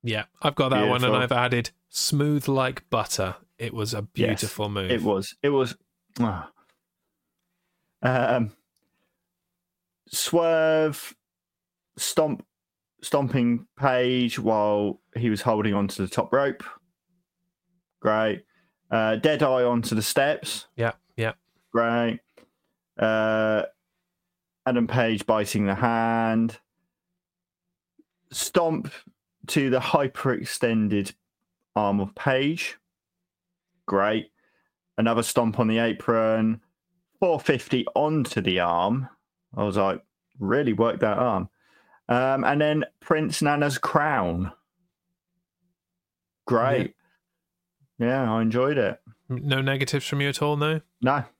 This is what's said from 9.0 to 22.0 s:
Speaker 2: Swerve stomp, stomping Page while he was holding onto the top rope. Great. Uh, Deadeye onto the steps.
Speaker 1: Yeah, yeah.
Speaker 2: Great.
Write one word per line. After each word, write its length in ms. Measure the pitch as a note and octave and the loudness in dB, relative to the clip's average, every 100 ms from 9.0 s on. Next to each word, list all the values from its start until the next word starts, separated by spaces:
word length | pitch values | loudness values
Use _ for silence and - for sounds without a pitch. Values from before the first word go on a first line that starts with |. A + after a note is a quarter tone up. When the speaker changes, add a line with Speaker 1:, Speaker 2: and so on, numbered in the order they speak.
| _ _ _ _ _ _ _ _ _ _ _ | _ _ _ _ _ _ _ _ _ _ _
Speaker 2:
Swerve 1040 | - - E3 E3 D#3+ D#3+ D#3 D#3 D3 - - _ _ _ _ _ _ _ - | -6 0 2 4 2 4 2 2 -2 -14 -20 _ _ _ _ _ _ _ -8
stomp, 480 | - - D#3 - - _ _ _ _ _ | -2 0 0 -2 -10 _ _ _ _ _
stomping 640 | - C#3+ C3 C3 A#2+ A#2 - - | -2 0 2 2 2 0 -4 -2
Page 640 | C#3 B2+ B2+ B2+ A#2+ - | 0 2 2 0 0 -2
while 600 | A2 A2 G#2 G#2 G#2 - _ A2+ | 0 2 2 2 0 -4 _ -4
he 140 | A#2 | -2
was 120 | G#2+ | 0
holding 320 | B2+ A2 G#2+ | 0 0 0
onto 300 | G2+ G2 - F#2+ | 0 -2 -2 -4
the 40 | |
top 200 | - - | -2 0
rope. 300 | C3 C#3 - - - _ _ _ _ _ _ _ _ _ _ _ _ | 0 0 -4 -14 -20 _ _ _ _ _ _ _ _ _ _ _ _
Great. 440 | G#2+ G#2+ A2 G#2+ _ _ _ _ _ | 0 2 0 -2 _ _ _ _ _
Uh, 240 | A2+ A2 A2 | 0 2 2
Deadeye 480 | D#3 D3 D3 C3 | 2 2 2 4
onto 320 | B2 A#2+ A2+ A2 | 4 2 0 -2
the 60 | |
steps. 640 | G#2+ - C#3 D3+ - - - - | 0 2 2 0 -6 -10 -12 -4
Speaker 1:
Yeah, 180 | A#2 - _ - | -4 -4 _ -6
yeah. 160 | A2+ - _ _ _ | -6 -6 _ _ _
Speaker 2:
Great. 460 | A#2 A#2 A#2+ | 0 0 0